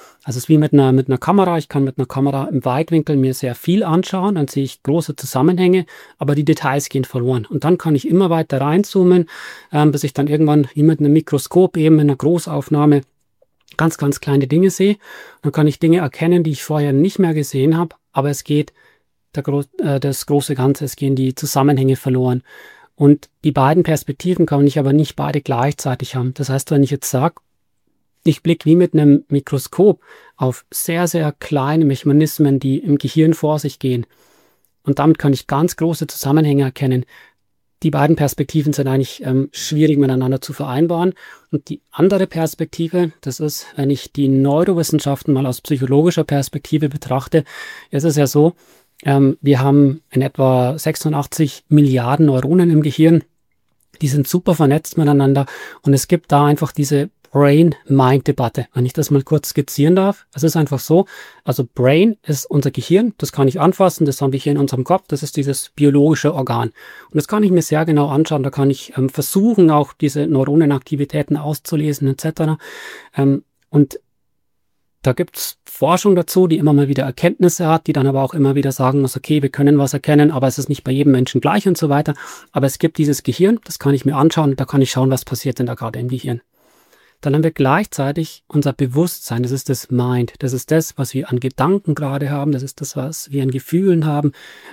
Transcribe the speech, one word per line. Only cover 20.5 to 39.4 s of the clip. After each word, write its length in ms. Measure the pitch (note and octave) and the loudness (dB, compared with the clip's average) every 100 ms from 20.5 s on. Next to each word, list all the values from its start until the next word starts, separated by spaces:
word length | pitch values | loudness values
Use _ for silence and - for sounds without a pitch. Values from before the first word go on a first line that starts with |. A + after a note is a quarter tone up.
| C3 | 0
Ganze, 300 | C3 C#3 C3+ | 0 0 -4
es 100 | - | -6
gehen 200 | C#3 C3+ | -2 0
die 200 | C3 C3 | -2 -4
Zusammenhänge 600 | C#3+ C#3 C#3+ C3+ C3+ C3 | -4 0 2 2 2 0
verloren. 480 | C#3 B2+ B2+ B2 - - - - _ _ | 0 0 0 -2 -6 -18 -20 -20 _ _
Und 300 | D3 D3 - _ D#3 | 4 4 0 _ -2
die 80 | |
beiden 300 | C#3 C3+ E3 | 0 2 2
Perspektiven 640 | E3 D3+ - C#3 F3+ F3+ D#3+ | 2 -2 -4 -8 -4 0 0
kann 220 | C#3+ C#3+ | 2 2
ich 100 | D3+ | 2
aber 140 | C3+ | 0
nicht 240 | D3 D#3 - | 2 0 -4
beide 240 | D3 C#3+ | -4 -4
gleichzeitig 760 | - B2 C3+ D3 C#3 B2+ B2+ C3 | -4 -2 -2 -2 -6 -6 -6 -6
haben. 180 | B2+ | -6
Das 160 | C3 C3+ | -4 -4
heißt, 200 | C3+ - | -4 0
wenn 140 | D3 | 0
ich 80 | C#3 | 2
jetzt 180 | C#3 - | -2 -4
sag, 300 | B2+ D#3+ - _ _ _ _ _ _ _ _ E3+ | -2 -2 -4 _ _ _ _ _ _ _ _ -2
ich 180 | C#3+ | 0
blick 220 | E3 E3 D#3 | 0 -2 2
wie 100 | E3+ | 4
mit 180 | F3 | 4
einem 300 | D#3+ D3 C#3+ - | 4 4 4 2
Mikroskop 720 | C#3+ - C#3 - - G3+ - _ - _ _ | -4 -2 -6 -6 2 2 2 _ -20 _ _
auf 300 | C3 B2 - | -4 -4 -10
sehr, 380 | - - E3+ F3 | -10 -6 -2 -2
sehr 240 | E3+ D3+ | -2 -4
kleine 540 | - - D3 C3 D#3+ D3+ | -4 -6 -4 0 2 2
Mechanismen, 720 | C3+ D3 C#3+ D#3 - D3 C3+ | 0 2 2 2 2 0 2
die 180 | C3+ C3+ | 0 -2
im 200 | G3+ C#3+ | 0 -2
Gehirn 360 | C#3+ D#3+ D#3+ | 0 2 2
vor 240 | D#3+ D3+ D3+ | 2 0 -2
sich 220 | D3 - | -4 -6
gehen, 260 | C3+ B2 A2+ _ _ _ _ _ _ _ | -4 -4 -6 _ _ _ _ _ _ _
und 160 | - C#3 | -4 0
damit 180 | D3 D#3 | 2 2
kann 140 | D3 | 2
ich 160 | C3 - | -2 -2
ganz 300 | C#3 E3+ - | -2 -2 -2
große 300 | D#3+ D#3+ D3+ | -4 -4 -8
Zusammenhänge 560 | - C#3 D3+ D3+ C#3 | -8 -2 0 2 0
erkennen. 420 | C3+ - C3+ B2+ B2+ - _ _ _ _ _ _ | 0 -2 -2 -2 -4 -14 _ _ _ _ _ _
Die 80 | D#3+ | -4
beiden 260 | C#3+ D3+ D#3+ | 0 0 2
Perspektiven 560 | C#3+ - C#3+ D#3+ D3 | 0 -2 -4 -2 -2
sind 160 | D3 C3+ | -2 -2
eigentlich, 340 | C3+ C3 - | -2 -2 -6
ähm, 240 | G3+ C3 | -4 -2